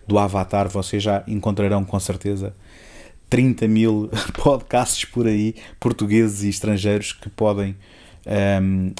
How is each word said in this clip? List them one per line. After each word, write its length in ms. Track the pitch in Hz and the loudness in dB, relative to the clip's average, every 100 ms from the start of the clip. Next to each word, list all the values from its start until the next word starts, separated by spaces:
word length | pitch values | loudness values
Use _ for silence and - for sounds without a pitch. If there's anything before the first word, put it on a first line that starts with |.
do 140 | - 104 | 0 2
Avatar, 500 | 101 95 92 101 101 | 2 0 -2 -2 -2
vocês 320 | 101 95 104 | -4 -4 -4
já 220 | 104 98 - | -2 -2 -2
encontrarão 560 | 107 101 98 101 101 | -4 -2 -2 0 0
com 160 | 95 98 | -2 -4
certeza 560 | - 92 101 98 98 - - - - - - - - | -4 -6 -6 -6 -8 -12 -20 -20 -20 -20 -20 -20 -2
trinta 380 | 123 131 120 110 | 2 2 2 2
mil 420 | 110 113 107 107 110 | 4 4 2 -2 -4
<laughs> 120 | - - | -6 0
podcasts 640 | 143 135 - 120 127 - | 2 2 0 0 0 -4
por 240 | - 123 113 | -4 0 2
aí, 260 | 104 107 110 - - | 2 0 -4 -12 -4
portugueses 640 | 123 - 104 110 113 101 | -2 0 2 4 4 2
e 60 | 101 | -2
estrangeiros, 640 | 95 104 101 101 104 - | -2 -2 0 0 0 -2
que 180 | - - | -10 -14
podem, 460 | - 107 101 98 98 - - - - - | -2 0 2 -2 -6 -14 -20 -20 -16 -4
ehm, 640 | 101 98 98 95 95 92 - | 0 2 2 2 0 -2 0